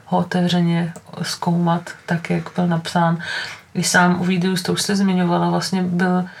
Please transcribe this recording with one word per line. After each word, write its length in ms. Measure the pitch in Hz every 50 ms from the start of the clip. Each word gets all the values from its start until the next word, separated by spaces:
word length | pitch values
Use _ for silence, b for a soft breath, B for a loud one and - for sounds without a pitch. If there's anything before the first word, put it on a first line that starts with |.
| B
ho 120 | - 180
otevřeně 760 | 180 175 175 - 180 175 175 175 175 170 170 170 170 175 165 - - - - - -
zkoumat, 680 | 165 - - - - 180 170 175 170 170 170 175 175 - - - -
tak 240 | - 180 165 - -
jak 140 | 175 170 170 - -
byl 120 | - 180
napsán. 500 | 175 170 165 165 - - 175 170 165 170 165 B B B B B B B B B - -
I 100 | 180 165
sám 380 | - - 180 180 180 180 175
Ovidius, 400 | 175 180 190 175 175 190 190 175 -
to 100 | - 175
už 80 | 170
jste 140 | - - 202
zmiňovala, 540 | 196 202 190 185 180 180 170 175 175 175 175
vlastně 340 | 175 175 170 - 190 185 180
byl, 420 | 180 175 175 185 180 180 180 180 180 B B